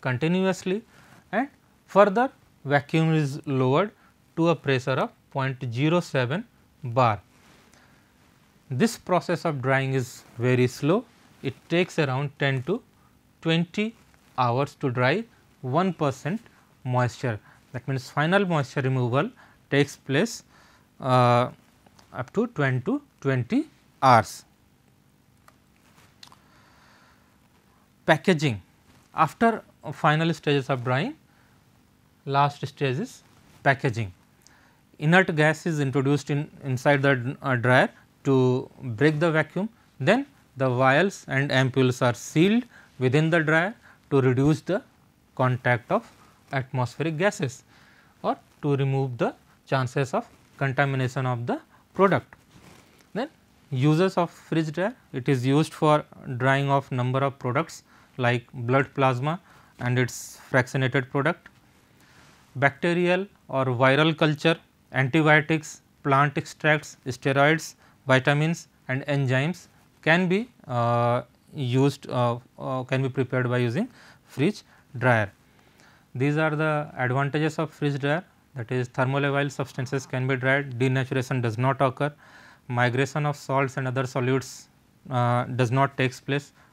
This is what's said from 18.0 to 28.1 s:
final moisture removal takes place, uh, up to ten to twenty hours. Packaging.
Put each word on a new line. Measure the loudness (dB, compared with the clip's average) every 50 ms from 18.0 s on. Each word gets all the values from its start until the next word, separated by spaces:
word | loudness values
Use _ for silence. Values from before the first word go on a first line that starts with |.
| -8 -6
final | -4 -2 0 2 2 2 2
moisture | 0 -2 -2 -4 -4 -6 -4 -4
removal | -2 -2 -2 -2 0 0 0 -2 -2 -6 -14 -20 -20 _ _ _ -2
takes | 0 0 0 0 -2
place, | -14 _ -4 -2 0 0 -2 -4 -10 -18 _ _ _ _ _ _ _ _ _ _ -8
uh, | -2 2 4 4 6 6 4 4 2 0 -4 -12 _ _ _ _ _ _ _ _ -20 _ -12
up | -12 -12 -8 -4
to | -2 -2 -2
ten | -2 -2 -2 0 0 -2 -2
to | -4 -4 -4 -6 _ _ _
twenty | -4 -2 -2 -2 -2 -2 -2 -2 -2 -4 _ _ _ _ _ 0 4
hours. | 6 6 6 6 2 -4 -18 -20 _ _ _ _ _ _ _ _ _ _ _ _ _ _ _ _ _ _ _ _ _ _ _ _ _ _ _ _ _ _ _ _ _ _ _ -20 -20 -20 _ _ _ _ _ _ _ _ _ _ _ _ _ _ _ _ _ _ _ _ _ _ _ _ _ _ _ _ _ _ _ _ _ 2
Packaging. | 2